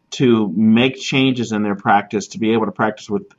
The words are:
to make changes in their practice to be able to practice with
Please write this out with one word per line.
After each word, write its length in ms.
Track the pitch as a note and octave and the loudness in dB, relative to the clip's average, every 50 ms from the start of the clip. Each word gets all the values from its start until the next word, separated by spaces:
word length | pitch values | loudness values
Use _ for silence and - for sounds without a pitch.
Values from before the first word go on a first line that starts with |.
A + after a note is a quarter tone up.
| _ _ | _ _
to 400 | - - C#3+ B2 A#2 A2+ G#2+ G2 E2 | -4 0 2 4 4 4 2 0 0
make 460 | G2 A2 A2 A2 A#2 B2 C3 C3 - | 2 4 4 4 4 4 2 0 -4
changes 520 | - - - C3+ C3 C3+ B2 B2 A2+ G2 A2 | -6 -4 0 0 2 2 0 -2 -4 -4 -4
in 80 | G#2 G#2+ | -4 -2
their 120 | G#2 G2+ | -4 -4
practice 520 | F#2 - A#2 G2+ G2+ G2+ - - G2+ F#2+ - | -4 0 0 2 2 0 -2 -4 -6 -6 -6
to 100 | - G2 | -8 -4
be 120 | A2+ A2 A2+ | -2 0 0
able 120 | A#2 A2 | 0 -2
to 60 | G2+ | -2
practice 380 | - - A2+ A2 - - - - | -2 -2 -4 -4 -4 -6 -8 -8
with 180 | G#2 G2+ - - _ | -6 -6 -6 -10 _